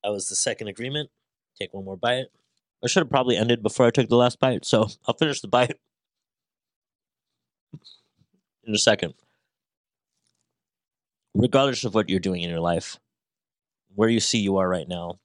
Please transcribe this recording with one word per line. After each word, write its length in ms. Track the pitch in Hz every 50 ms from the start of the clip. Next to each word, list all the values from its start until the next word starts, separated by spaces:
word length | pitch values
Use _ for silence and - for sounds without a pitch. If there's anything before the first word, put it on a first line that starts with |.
| -
That 60 | 104
was 200 | 104 101 92 -
the 60 | 101
second 320 | - - 135 107 - 113 104
agreement. 420 | 98 - 117 131 139 151 151 - _ _ _ _ _ _ _ _ _ _
Take 140 | 101 90 -
one 120 | 98 98
more 120 | 95 95 90
bite. 300 | 120 120 123 127 135 - _ _ _ _ _ _ _ _ _ _ -
I 40 | 120
should 140 | - 185
have 80 | 165 120
probably 280 | 135 135 131 123 120 90
ended 240 | 110 117 120 117
before 240 | 107 107 - - 127
I 60 | 117
took 180 | - - 123 -
the 60 | 120
last 240 | 120 123 123 - _
bite, 260 | - 131 123 92 -
so 220 | - - 113 110 104 - _
<laughs> 100 | _ -
I'll 60 | 120
finish 280 | - 160 151 139 -
the 60 | - 104
bite 300 | 95 123 123 120 - _ _ _ _ _ _ _ _ _ _ _ _ _ _ _ _ _ _ _ _ _ _ _ _ _ _ _ _ _ _ _ _ _ _ _ _ _ _ _ - - _ - - _ _ _ _ _ _ _ _ _ _ _ _ _ _
in 100 | 117 107
a 60 | 104
second. 340 | - 117 107 98 - 82 - _ _ _ _ _ _ _ _ _ _ _ _ _ _ _ _ _ _ _ _ _ _ _ _ _ _ _ _ _ _ _ _ _ _ _ _ _ _ _ _ _ _ _ _
Regardless 500 | 98 117 120 - 135 135 139 127 - -
of 100 | 117 98
what 160 | 110 - -
you're 100 | 95 95
doing 220 | - 95 92 87
in 80 | 85 87
your 100 | 85 82
life, 400 | 82 85 85 82 - - - - _ _ _ _ _ _ _ _ _ _ _ _ _ _ _ _ _ _ 95
where 140 | 101 107 113
you 100 | 117 113
see 200 | - - - 117
you 180 | 104 98 98 95
are 100 | 95 92
right 200 | 92 90 78 85
now 320 | 90 87 87 85 90 95 _